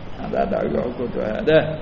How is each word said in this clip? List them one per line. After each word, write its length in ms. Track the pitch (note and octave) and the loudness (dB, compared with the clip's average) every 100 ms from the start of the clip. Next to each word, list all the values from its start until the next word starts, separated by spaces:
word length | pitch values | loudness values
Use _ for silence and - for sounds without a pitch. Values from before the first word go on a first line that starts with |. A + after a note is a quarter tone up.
| - - | -10 -8
Ha, 80 | G#1+ | -4
tak 160 | B1 C#2 | 0 0
ada 160 | - - | 0 0
juga 140 | - B2 | 0 -2
hukum 160 | - A#2+ | -4 -4
tu. 80 | B2+ | -2
Ha, 160 | A2 A#2 | -2 0
dah. 260 | C3 D#3 D3+ D#3 | 4 4 4 -4